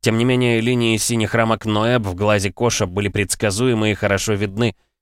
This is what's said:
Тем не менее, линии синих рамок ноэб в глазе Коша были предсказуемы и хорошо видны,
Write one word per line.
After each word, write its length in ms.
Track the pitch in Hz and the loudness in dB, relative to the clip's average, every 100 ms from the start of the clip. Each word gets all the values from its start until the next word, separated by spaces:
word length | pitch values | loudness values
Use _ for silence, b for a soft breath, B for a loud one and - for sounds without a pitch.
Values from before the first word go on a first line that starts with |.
Тем 140 | - 113 | 0 0
не 80 | 120 | 2
менее, 360 | 127 123 117 | 2 2 2
линии 360 | 113 123 117 110 | 2 0 2 0
синих 380 | - 117 107 117 | 0 -2 0 0
рамок 320 | 113 110 110 | 2 0 0
ноэб 340 | 104 113 123 | 0 2 0
в 140 | 101 90 | 0 -2
глазе 360 | 104 104 98 | 2 2 0
Коша 360 | - 117 - 98 | -2 -2 0 -2
были 200 | 90 101 | -2 -2
предсказуемы 840 | 87 95 - 110 95 127 117 107 | -2 -4 -2 -2 0 0 2 0
и 20 | |
хорошо 400 | 101 104 98 - | 0 0 0 0
видны, 420 | 104 104 98 117 - _ _ | -2 -2 -2 -2 -2 _ _